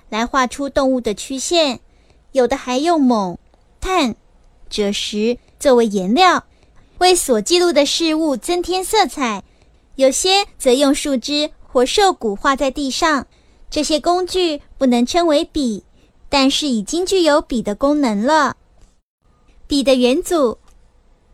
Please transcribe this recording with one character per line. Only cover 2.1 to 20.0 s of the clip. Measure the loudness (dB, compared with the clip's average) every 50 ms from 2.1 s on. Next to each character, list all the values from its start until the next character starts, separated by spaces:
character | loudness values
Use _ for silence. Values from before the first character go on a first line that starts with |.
| _ _ _ _ 0
有 | 0 0
的 | 0 0
还 | -4 -4 -4 -4 -2
用 | 0 2 2 2
锰、 | 2 2 2 0 -2 -4 -8 -10 _ _ _ _ _ _ _ -8
碳、 | -6 -2 0 0 0 -2 -4 _ _ _ _ _ _ _ _ _ -18 -10
赭 | -6 -4 -2 -2
石 | -4 -4 -6 -6 -4 -2 -2 -2 -2 -4 _ _ _
作 | -2 2 2 4
为 | 4 4
颜 | 2 0 -2 -2 0 2
料， | 4 4 4 2 0 -4 _ _ _ _ _ _ -20 -20 _ _ 0
为 | 2 4 4
所 | 2 2 0 0 0
记 | 0 0 2 2
录 | 2 2
的 | 2 2 2
事 | 0 0 -2 -2 0 0
物 | 0 0 -2 -2
增 | -2 -4 -4 -4 -2
添 | -2 -2 -4 -4 -2
色 | 0 0 0 0
彩。 | 0 -2 -6 -6 -4 -6 -8 -10 _ _ _ _ _ _ _ _ _ -2
有 | 0 2 2
些 | 2 2 0 2 2 0 0 -2 -6
则 | -2 0 2 2
用 | 4 4 2 2
树 | 0 -2 -2 -4
枝 | -4 -4 -4 -4 -4 -4 -4 -8 -12
或 | -10 -4 0 0 0
兽 | 2 2 2 2 2
骨 | 2 0 -4 -6 -4
画 | -2 0 0 0
在 | 0 -2 -2
地 | -2 -4 -6 -6
上。 | -4 -2 0 0 0 0 -4 _ _ _ _ _ _ -20 -14 -8
这 | -4 -4 -2
些 | -2 -2 -2
工 | 0 0 0 0 0
具 | -2 -2 -2 0 0 -2 -4 -10 -12 -6 -2
不 | 0
能 | 2 2 2 2
称 | 0 0 0 2
为 | 2 2 0 0
笔， | -2 -4 -4 -2 -2 -4 -6 -10 _ _ _ _ _ _ _ -8
但 | -2 0 2 2 2
是 | 0 0 -2
已 | -2 -2 -4
经 | -4 -4 -4 -4 -2
具 | 0 0 2
有 | 2 4 2 2
笔 | 0 -2 -4 -4
的 | -4 -4 -4
功 | -2 0 0 2 2
能 | 0 0 0 0 0
了。 | 2 2 2 2 0 -4 _ _ _ _ _ -20 _ _ _ _ _ _ _ _ _ _ _ _ _ _ -16 -8
笔 | -4 -2 0 2
的 | 2 2
元 | 4